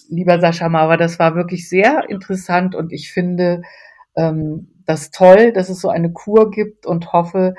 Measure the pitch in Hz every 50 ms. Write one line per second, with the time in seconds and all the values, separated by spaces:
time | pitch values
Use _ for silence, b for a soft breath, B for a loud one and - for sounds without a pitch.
0 | _ - 170 170 185 180 175 170 175 170 170 - 170 165 165 160 156 160 165 165
1 | 170 170 170 - 170 165 160 175 170 175 185 170 - - 180 185 202 247 302 302
2 | - - 202 190 - - 190 185 - - 175 180 185 185 185 - 165 165 - 165
3 | - - - 185 180 180 180 175 180 175 175 175 175 B B B B B B B
4 | B B _ 160 165 160 156 156 156 151 151 151 - - _ _ _ - 156 151
5 | - - - - 185 180 190 208 233 233 220 190 180 185 185 185 - 190 160 170
6 | 170 170 170 - - 202 208 220 220 214 208 214 214 214 - _ - - 175 170
7 | 170 - - 170 170 170 - 190 185 185 185